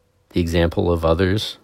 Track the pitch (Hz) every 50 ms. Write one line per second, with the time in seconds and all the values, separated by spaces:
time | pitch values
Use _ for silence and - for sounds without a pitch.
0 | _ _ _ _ _ _ - 92 87 82 82 85 85 85 - 98 95 87 85 82
1 | 82 82 82 85 95 92 95 - - - - -